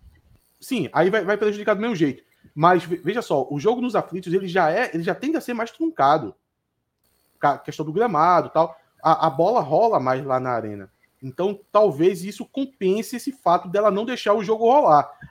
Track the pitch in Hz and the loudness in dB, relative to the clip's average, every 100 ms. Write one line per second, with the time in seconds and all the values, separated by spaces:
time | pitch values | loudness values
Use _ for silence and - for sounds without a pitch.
0 | - _ _ _ _ _ - 254 123 143 | -20 _ _ _ _ _ -8 -6 -2 0
1 | 175 220 180 208 214 208 208 202 226 202 | 2 0 -2 -2 -2 -2 -2 -2 -2 0
2 | 151 127 _ _ _ - 165 185 165 170 | -2 -2 _ _ _ 2 4 4 0 -6
3 | 156 226 - 151 127 147 185 247 247 202 | -4 -4 -2 -2 -2 -2 -2 0 -2 -2
4 | - 180 180 180 190 175 160 180 247 165 | -4 -8 -2 -2 -2 0 2 0 -2 -4
5 | 170 180 269 320 - 240 226 - 330 - | -4 -4 -4 -4 -4 -8 -8 -6 -6 0
6 | 139 156 110 - _ _ _ _ _ _ | 2 2 -2 -14 _ _ _ _ _ _
7 | _ _ _ - 147 135 - - 151 160 | _ _ _ -2 0 0 -6 -10 -6 -2
8 | 233 156 165 180 127 - 165 - _ _ | 0 2 4 4 2 0 0 -2 _ _
9 | 156 160 160 143 170 240 147 156 226 185 | 0 2 0 0 0 2 0 2 2 2
10 | 127 131 139 127 131 120 110 101 95 _ | 0 -2 -2 -2 -2 -4 -6 -10 -14 _
11 | _ _ 131 127 185 196 _ 208 214 143 | _ _ -14 -6 -4 -6 _ 2 2 4
12 | 175 190 185 208 - - 269 - 185 202 | 0 0 -8 -12 -12 -8 -10 -4 -2 -2
13 | 226 240 - - - 180 180 196 214 196 | -4 -8 -10 -4 0 0 0 0 0 0
14 | 226 254 - 214 196 220 226 277 233 151 | -4 -4 0 0 0 0 4 4 6 4
15 | - - - | 4 -6 -4